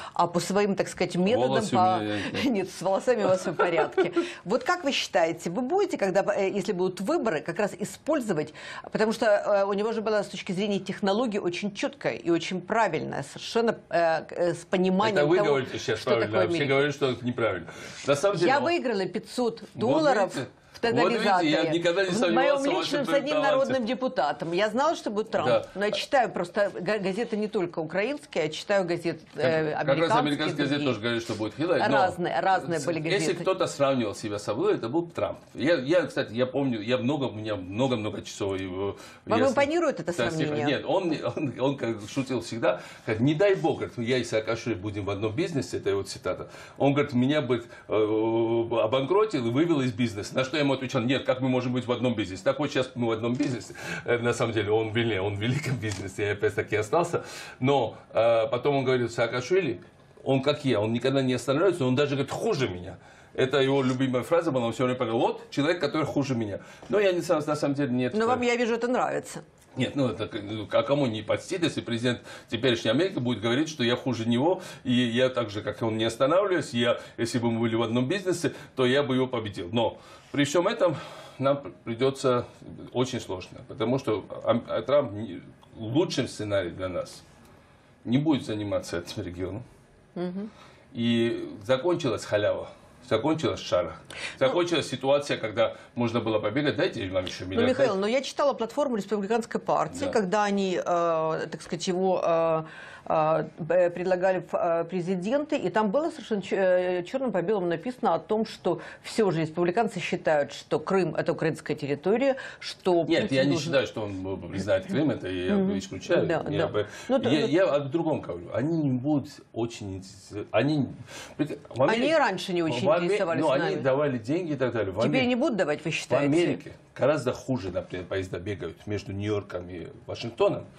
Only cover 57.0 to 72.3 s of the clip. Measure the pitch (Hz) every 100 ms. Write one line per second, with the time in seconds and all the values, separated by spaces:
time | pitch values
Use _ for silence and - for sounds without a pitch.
57 | 165 - - - - - 127 139 127 -
58 | - - 117 98 - 120 147 139 127 127
59 | 117 - 147 123 - 185 156 - - -
60 | - - - 135 147 147 135 107 107 120
61 | 131 139 131 127 - 139 190 175 127 127
62 | 143 135 135 - 226 165 117 90 90 87
63 | - - - - 131 143 135 139 127 127
64 | 131 127 113 170 170 127 117 113 127 127
65 | 117 117 190 226 - - 147 175 147 -
66 | 143 147 139 120 104 95 - - - 196
67 | 196 180 156 160 151 147 143 139 135 123
68 | 127 214 226 247 240 240 226 233 240 240
69 | 147 143 - 156 - _ - - 123 139
70 | 127 107 104 110 101 107 101 - - 143
71 | 131 110 104 104 - 185 156 - - 117
72 | 123 120 -